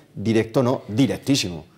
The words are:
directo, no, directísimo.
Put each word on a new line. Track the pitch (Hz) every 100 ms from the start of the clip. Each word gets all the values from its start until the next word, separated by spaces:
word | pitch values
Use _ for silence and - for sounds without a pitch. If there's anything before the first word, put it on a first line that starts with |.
| _
directo, | - 104 107 - 143
no, | 120 135 -
directísimo. | 107 127 92 - 139 98 80 -